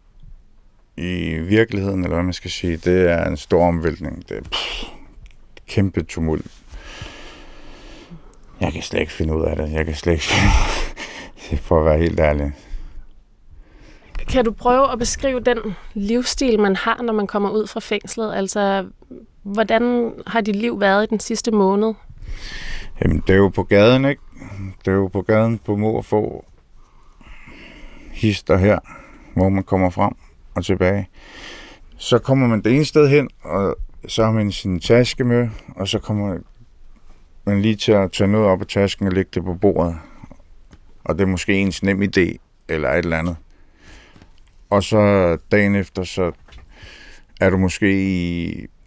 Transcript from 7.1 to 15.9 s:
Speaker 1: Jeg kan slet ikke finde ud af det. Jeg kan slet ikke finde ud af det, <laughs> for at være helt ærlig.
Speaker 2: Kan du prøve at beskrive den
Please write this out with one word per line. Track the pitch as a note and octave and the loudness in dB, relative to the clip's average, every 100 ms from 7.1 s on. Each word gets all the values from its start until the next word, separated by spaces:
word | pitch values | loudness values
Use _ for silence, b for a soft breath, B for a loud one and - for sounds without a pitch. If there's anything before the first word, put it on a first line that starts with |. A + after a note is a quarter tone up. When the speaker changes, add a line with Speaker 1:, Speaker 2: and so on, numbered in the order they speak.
| B B B B B B B B B B E3 B - - - | B B B B B B B B B B -20 B -20 -20 -6
Speaker 1:
Jeg | D#2 | -6
kan | D#2 | -4
slet | - - | -6 -6
ikke | D#2 | -4
finde | - D#2+ D#2+ | -4 -2 0
ud | |
af | D#2 D#2+ | -2 -2
det. | D2+ | -2
Jeg | D#2 D#2+ | -2 -4
kan | |
slet | D2+ - | -2 0
ikke | D#2+ | 0
finde | - - G2 | 0 2 4
ud | |
af | - - - - - - - - - - | 4 4 0 -4 -8 -16 -16 -18 -18 -8
det, | D#2 | -6
<laughs> | - | 2
for | E2 | 2
at | D#2 | 4
være | D#2 | 4
helt | E2+ E2 | 2 2
ærlig. | D#2 D2 C#2+ C#2 b b b b b - - _ - B B B B B B B - | 2 2 -2 -8 b b b b b -20 -20 _ -20 B B B B B B B -2
Speaker 2:
Kan | C4 | 0
du | A#3 | 0
prøve | G#3 B3 B3+ C#4 | 0 2 4 4
at | B3 | 0
beskrive | A#3 - C#4 B3+ | -4 -2 -2 -2
den | B3 A3+ A3 F3 B | 0 -2 -4 -10 B